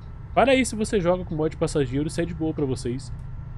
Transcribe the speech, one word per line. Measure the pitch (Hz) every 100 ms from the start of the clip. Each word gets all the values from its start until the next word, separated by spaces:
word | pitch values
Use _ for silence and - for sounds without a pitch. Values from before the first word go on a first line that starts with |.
| - - -
Para | - 240
aí | 262 240
se |
você | 214 214 208
joga | 170 180
com | 175
mod | 151 156
de | -
passageiro, | 156 156 131 135 151
se | -
é |
de | 170
boa | 165 160
pra | 156
vocês. | 139 131 123 127 - - - - -